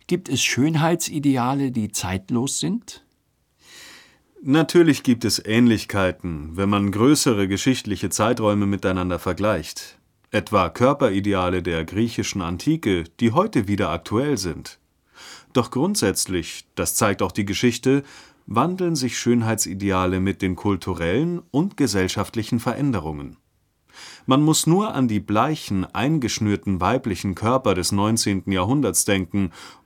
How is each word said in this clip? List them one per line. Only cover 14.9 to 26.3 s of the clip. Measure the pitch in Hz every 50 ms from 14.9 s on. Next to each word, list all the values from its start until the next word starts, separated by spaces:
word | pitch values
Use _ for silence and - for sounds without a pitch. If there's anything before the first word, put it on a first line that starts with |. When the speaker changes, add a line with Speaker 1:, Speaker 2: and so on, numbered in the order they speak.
| _ _ _ _ _ - - - - - - _ -
Speaker 2:
Doch | 123 113 -
grundsätzlich, | - 123 147 190 208 - - 98 87 - - - 92 87 80 - - - - _ _
das | - 90 85 -
zeigt | - 113 104 98 - 101
auch | 92 -
die | - 104
Geschichte, | 101 95 - - 123 117 120 - 131 135 139 139 - - - - - _ _ _
wandeln | - 101 117 139 170 185 185 180 175 165
sich | 135 131 120 - -
Schönheitsideale | - 117 120 120 113 113 110 104 - 85 95 98 101 98 95 92 92 90 92 92
mit | 95 98 92 - 98
den | 92 92
kulturellen | - - 104 98 90 - - 90 82 85 82 92 123 160 175 175 165 - _
und | - 135 175 196 - -
gesellschaftlichen | 147 113 98 98 92 92 - 107 98 - - 110 104 - 123 110
Veränderungen. | - 127 120 - 147 143 117 95 76 78 78 73 71 - - - _ _ _ _ _ _ _ _ _ _ _ - - - - - _
Man | - 131 139 151
muss | 156 156 - -
nur | 156 165 190 214 - -
an | 143 131 120
die | 107 101
bleichen, | - - 104 107 123 147 156 - - - 101 95 90
eingeschnürten | - - 95 113 143 160 151 120 101